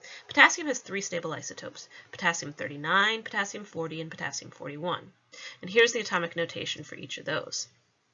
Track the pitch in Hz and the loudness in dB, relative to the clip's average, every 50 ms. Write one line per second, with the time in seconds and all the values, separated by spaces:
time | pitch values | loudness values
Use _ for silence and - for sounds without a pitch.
0 | - - - - - - - - 269 - - 359 330 302 247 - - - 185 196 | -18 -16 -16 -16 -14 2 8 10 10 10 8 4 -2 -2 -2 -4 -4 -6 -4 -4
1 | 190 - 180 170 170 160 151 123 - - - - - - - - - - - - | -4 -4 -4 -4 -4 -4 -4 -6 -8 -10 -10 -10 -10 -10 -10 -12 -16 -18 -18 -20
2 | - - - - 190 175 170 - - 147 143 - - - 143 143 147 156 180 196 | -18 -16 -8 0 2 2 2 2 -2 -8 -6 -6 -6 -6 -6 -4 0 4 6 6
3 | 202 214 226 220 220 - - 214 196 202 - 208 208 - - 170 160 160 156 160 | 6 6 4 0 -4 -2 -2 -2 -2 -2 -4 -10 -12 -8 -6 -6 -6 -4 -6 -6
4 | 160 160 165 - 170 160 - - - - - - 165 147 143 147 160 180 165 - | -8 -8 -8 -6 -6 -6 -6 -6 -8 -10 -12 -12 -10 -8 -8 -4 -4 -2 -2 -4
5 | - - - _ _ _ - - - - - - - 185 190 233 233 240 - 240 | -6 -10 -20 _ _ _ -18 -16 -14 -14 -12 -10 -8 2 6 8 8 8 6 2
6 | 208 - 202 180 170 170 - 170 170 165 - - - - - - 151 - - - | 0 0 0 0 0 0 0 -2 -2 -2 -2 -4 -4 -4 -4 -6 -8 -10 -12 -12
7 | - - - - - - 151 - - - - - - - _ _ _ _ _ _ | -10 -10 -10 -6 -4 -2 -2 -2 -2 -2 -4 -6 -6 -8 _ _ _ _ _ _
8 | _ _ | _ _